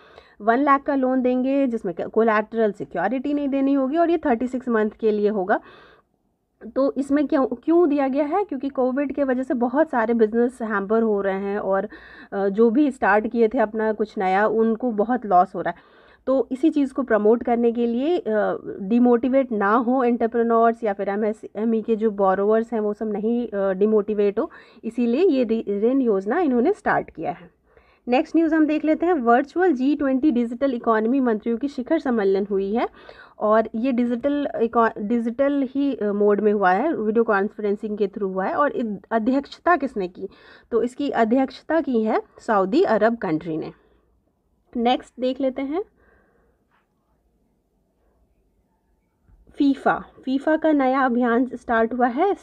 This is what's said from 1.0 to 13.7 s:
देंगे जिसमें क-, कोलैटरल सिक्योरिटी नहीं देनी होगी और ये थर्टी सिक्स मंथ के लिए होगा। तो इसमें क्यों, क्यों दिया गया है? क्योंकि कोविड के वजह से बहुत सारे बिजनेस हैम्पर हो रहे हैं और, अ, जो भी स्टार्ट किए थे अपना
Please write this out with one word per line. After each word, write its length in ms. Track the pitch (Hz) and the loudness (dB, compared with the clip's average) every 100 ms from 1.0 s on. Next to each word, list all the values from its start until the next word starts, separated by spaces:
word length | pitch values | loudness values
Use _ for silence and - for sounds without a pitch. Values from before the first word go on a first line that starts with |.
| 254 262 | 0 0
देंगे 460 | 247 254 262 277 269 | 0 0 0 0 0
जिसमें 280 | 226 190 170 | -2 -6 -6
क-, 60 | |
कोलैटरल 720 | - 214 226 214 214 226 220 | -4 0 2 2 0 0 0
सिक्योरिटी 600 | 180 - 180 190 262 285 | -2 -8 -4 -2 -2 -4
नहीं 160 | 285 285 | -2 -2
देनी 240 | 269 269 | 0 2
होगी 240 | 277 262 320 | 0 0 0
और 120 | 330 | 2
ये 80 | 339 | 0
थर्टी 300 | 302 233 247 | 0 -2 -2
सिक्स 220 | 254 247 | -6 -2
मंथ 200 | 220 214 | 0 0
के 220 | - 220 | -2 -2
लिए 180 | 214 208 | 2 0
होगा। 300 | 214 185 247 - - - _ _ _ _ _ _ _ 220 262 | 0 -2 -2 -4 -20 -20 _ _ _ _ _ _ _ -8 -2
तो 180 | 277 262 | -2 -2
इसमें 300 | 277 285 277 | -2 0 0
क्यों, 180 | 311 254 | 0 -2
क्यों 440 | 240 - 339 349 | -4 0 2 4
दिया 180 | 285 269 | 2 0
गया 180 | 269 294 | -2 -2
है? 180 | 359 | -2
क्योंकि 260 | 392 269 277 | -4 -6 -6
कोविड 460 | 269 254 262 285 285 | -2 -2 -2 -4 -2
के 80 | |
वजह 200 | 269 254 | -2 -2
से 100 | 262 | -2
बहुत 360 | 262 247 262 311 | -2 0 0 0
सारे 240 | 247 220 | 0 0
बिजनेस 480 | 233 214 233 240 240 | 2 2 2 0 -2
हैम्पर 400 | 220 208 196 226 | -4 -4 0 0
हो 200 | 226 202 | 2 0
रहे 180 | 196 190 | -2 -4
हैं 200 | 202 202 | -4 -4
और, 300 | 190 196 202 - - - - | -2 -2 -2 -10 -20 -20 -10
अ, 140 | 196 196 | -4 -2
जो 220 | 196 233 | 4 4
भी 220 | 233 294 | 4 0
स्टार्ट 360 | 240 196 208 220 | 0 2 2 2
किए 200 | 233 220 | 0 2
थे 100 | 247 | 2
अपना 360 | 214 | -2